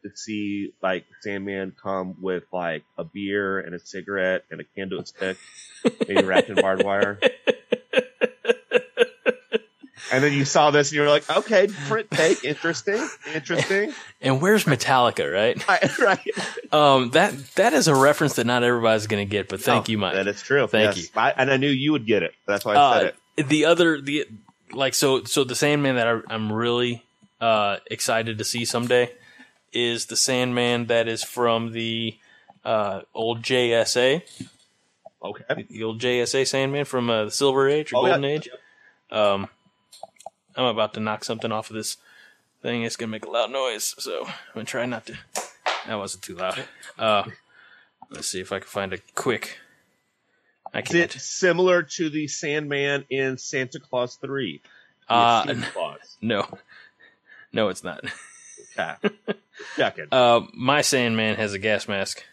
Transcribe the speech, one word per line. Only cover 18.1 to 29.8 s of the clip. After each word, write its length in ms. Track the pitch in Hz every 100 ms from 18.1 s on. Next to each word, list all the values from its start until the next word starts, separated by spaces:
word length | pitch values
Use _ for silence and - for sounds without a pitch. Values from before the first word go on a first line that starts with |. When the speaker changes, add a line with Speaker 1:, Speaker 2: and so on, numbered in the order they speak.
| 147 151 127
Speaker 2:
that 80 |
not 180 | 120 123
everybody's 440 | 120 120 113 110 107
gonna 180 | 107
get, 240 | 101 104 95
but 140 | 95
thank 260 | - 135 104
Speaker 1:
Oh, 40 |
Speaker 2:
you, 40 | 110
Mike. 140 | 95
Speaker 1:
that 120 | 95 98
is 160 | 101
true. 240 | - 139 120
Speaker 2:
Thank 300 | 110 107 92
Speaker 1:
Yes. 80 |
Speaker 2:
you. 60 | 82
Speaker 1:
I, 160 | - 120
and 200 | - 131
I 60 | 135
knew 140 | 143
you 220 | 135 143
would 120 | 151
get 180 | 110 104
it. 120 | 82 - -
That's 160 | 101
why 100 | 110 104
I 220 | 139 113
said 80 | -
Speaker 2:
Uh, 60 | - _ -
Speaker 1:
it. 100 | 139
Speaker 2:
the 160 | 151
other, 360 | 151 170 170 151
the, 240 | 139 151 - 110 - _ _
like, 200 | 117 135
so, 300 | - 143 131
so 200 | 110 -
the 100 | 131
Sandman 420 | 120 147 147 139 127
that 100 | 117
I, 140 | 117 -
I'm 240 | 110 107
really, 520 | 107 117 120 123 120 _ _ _ _
uh, 380 | 117 110 101 98 -
excited 460 | 113 - 113 113 110
to 60 |
see 200 | 107 120 117
someday 440 | 120 120 123 120 - - - - _ _
is 340 | 117